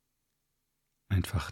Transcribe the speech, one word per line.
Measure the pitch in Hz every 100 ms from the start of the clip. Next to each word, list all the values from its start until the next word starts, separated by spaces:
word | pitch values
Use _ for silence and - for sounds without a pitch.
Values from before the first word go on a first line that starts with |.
| _ _ _ _ _ _ _ _ _ _ -
einfach | 95 - 92 -